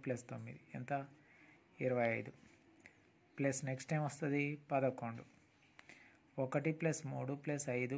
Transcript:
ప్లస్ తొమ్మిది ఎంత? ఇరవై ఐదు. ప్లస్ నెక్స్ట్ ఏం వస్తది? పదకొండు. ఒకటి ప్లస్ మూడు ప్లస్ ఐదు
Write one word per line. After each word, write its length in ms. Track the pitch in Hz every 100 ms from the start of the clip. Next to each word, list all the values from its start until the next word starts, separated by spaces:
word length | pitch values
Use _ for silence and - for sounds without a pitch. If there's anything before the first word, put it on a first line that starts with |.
ప్లస్ 180 | 131 120 -
తొమ్మిది 280 | 120 117 143 - 131
ఎంత? 140 | 123 139 139 - - - - - - - 127
ఇరవై 200 | 123 117 113
ఐదు. 140 | 113 - - - - - - - - _ _ -
ప్లస్ 220 | 139 131 135
నెక్స్ట్ 240 | 131 - 156
ఏం 60 | 147
వస్తది? 340 | - 147 143 143 147 -
పదకొండు. 500 | 139 131 131 117 117 - - _ _ - - - - - - _ -
ఒకటి 260 | 131 147 151 156
ప్లస్ 200 | 165 147 135
మూడు 200 | 131 127 143
ప్లస్ 200 | 151 143 139 123
ఐదు 160 | 123